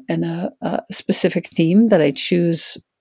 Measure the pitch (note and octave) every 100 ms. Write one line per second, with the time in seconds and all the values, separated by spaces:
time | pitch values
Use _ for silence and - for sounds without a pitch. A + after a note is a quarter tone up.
0 | - E3 E3 E3+ F#3 - E3 - - -
1 | - G3 F#3 F3+ - - E3 F#3+ A3+ F#3+
2 | D3 C#3 - F3 E3+ E2 - - - _